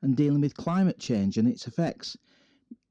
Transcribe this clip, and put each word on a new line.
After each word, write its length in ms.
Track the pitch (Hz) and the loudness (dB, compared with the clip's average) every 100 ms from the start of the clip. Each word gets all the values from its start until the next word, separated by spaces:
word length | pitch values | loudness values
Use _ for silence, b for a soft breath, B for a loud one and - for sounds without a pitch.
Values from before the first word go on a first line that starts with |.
and 140 | 135 127 | 0 2
dealing 260 | 147 143 | 2 2
with 160 | 143 - | 0 -2
climate 420 | - 180 185 - | -4 0 2 0
change 380 | - 113 98 104 | -2 0 0 2
and 100 | 117 | 0
its 200 | 117 - | 0 -6
effects, 500 | - 165 - - - b b b b b - _ | -4 -4 -4 -12 -16 b b b b b -20 _